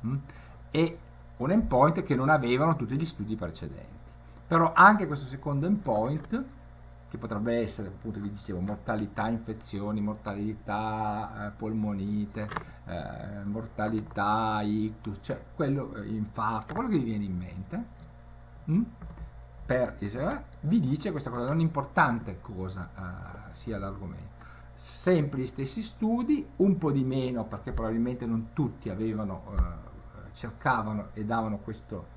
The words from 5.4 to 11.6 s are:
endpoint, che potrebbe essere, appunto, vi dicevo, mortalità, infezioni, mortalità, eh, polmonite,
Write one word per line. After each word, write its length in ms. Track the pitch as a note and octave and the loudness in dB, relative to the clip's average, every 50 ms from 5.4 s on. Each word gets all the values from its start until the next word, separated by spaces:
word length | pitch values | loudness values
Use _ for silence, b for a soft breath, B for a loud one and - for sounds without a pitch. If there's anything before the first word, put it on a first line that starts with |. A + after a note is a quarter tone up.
| - D3 C#3+ C#3 D3 | -4 0 0 2 4
endpoint, 800 | F3+ G#3 G#3 - C#3 A2+ G#2 A2 B2+ D3 D#3 - - A3 B3 C4 - - - - - - - - - - - - - | 4 2 2 4 2 4 4 4 2 0 -2 -2 -2 -2 -2 -2 -4 -10 -18 -18 -18 -20 -18 -18 -18 -18 -20 -16 -12
che 80 | - | -10
potrebbe 380 | A2+ B2+ A#2 A2+ G#2 G#2+ A#2 A#2 | -8 -6 -4 -2 -2 0 2 2
essere, 320 | A#2 A2+ G2+ - - G#2+ F#2 | 2 0 0 -4 -6 -8 -8
appunto, 300 | F#2 - - A2+ G2+ G2+ | -8 -8 -8 -8 -6 -6
vi 100 | G2+ G2+ | -6 -6
dicevo, 300 | G#2 G2+ - - G2 F2 | -8 -8 -8 -6 -4 -2
mortalità, 640 | F2+ G2+ G#2+ G#2 - - A2+ G#2 G#2 G2 - - G#2+ | -2 -2 -4 -4 -2 -2 -2 -2 -2 -4 -2 -2 0
infezioni, 720 | A2+ A#2 A2 A2+ - G#2+ A2+ - - - G2 G2+ G#2 G#2+ G#2+ | 0 0 -2 -2 -6 -8 -8 -8 -8 -6 -4 -4 -2 -2 0
mortalità, 1500 | G#2 G#2 G#2+ G#2 - G#2+ G2+ G2+ G#2 G#2+ G#2+ - - - - G#2+ A2 A2 G#2+ A2 A2 G#2+ G#2 G#2+ G#2+ G#2 A2 G#2+ G#2 | 0 -2 -2 -4 -6 -6 -4 -2 -2 -4 -4 -6 -6 -4 -4 -2 -2 -2 -2 -2 -2 -2 -2 -2 -4 -6 -6 -6 -8
eh, 40 | G#2 G#2 | -8 -6
polmonite, 920 | - | -6